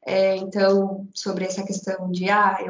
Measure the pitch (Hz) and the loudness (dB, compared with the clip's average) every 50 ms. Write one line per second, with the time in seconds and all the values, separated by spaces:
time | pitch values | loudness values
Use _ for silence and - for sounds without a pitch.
0 | - - - 190 190 190 190 190 190 - - 208 190 190 196 196 196 196 196 - | -6 -2 2 2 4 2 2 0 -4 -4 0 2 4 4 6 4 2 0 -4 -8
1 | - - - - - 196 185 180 185 190 190 202 196 - 190 185 - 196 190 190 | -10 -12 -12 -10 -6 -6 -4 -4 -4 -4 -4 -6 -6 -6 -6 -6 -4 -6 -6 -6
2 | 185 185 180 180 180 190 202 214 208 196 190 - - 180 | -4 -4 -4 -2 0 2 4 4 4 4 2 0 -4 -2